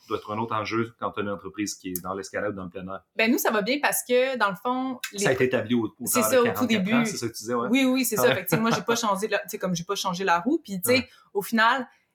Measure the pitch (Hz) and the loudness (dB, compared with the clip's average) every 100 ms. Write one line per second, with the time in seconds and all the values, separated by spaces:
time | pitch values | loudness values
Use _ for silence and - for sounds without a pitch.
0 | - 104 104 104 117 110 101 110 113 - | -6 -6 -4 -6 -4 -4 -2 -2 -2 -4
1 | 101 104 101 95 95 - 101 - 92 90 | -8 -4 -6 -6 -8 -6 -6 -6 -6 -6
2 | 92 95 95 98 104 98 92 95 92 95 | -6 -8 -6 -6 -6 -6 -10 -10 -10 -12
3 | _ 214 226 277 - 214 196 285 294 285 | _ -2 0 2 2 0 0 0 0 -2
4 | - 247 262 254 202 180 247 254 262 247 | 2 2 2 0 -2 -2 -4 -2 -4 -6
5 | - 196 185 127 127 120 104 120 107 - | -10 -2 0 2 2 0 0 0 0 -4
6 | 117 123 - 254 240 - 240 214 190 233 | -2 2 4 4 4 2 0 2 2 2
7 | 226 - 120 - 107 123 120 269 262 262 | 0 -2 -6 -6 -4 -2 2 2 4 2
8 | 247 208 226 196 180 220 226 220 208 233 | 0 4 4 4 2 2 2 0 0 0
9 | 220 190 214 202 - 214 185 170 170 196 | 0 0 0 -2 -4 -6 -2 -2 -4 -4
10 | 196 175 190 170 233 330 - 190 240 254 | -4 -2 2 2 2 -2 -2 -4 2 2
11 | - - _ 196 - 220 226 262 247 _ | 2 -10 _ -6 0 4 4 4 -2 _
12 | _ | _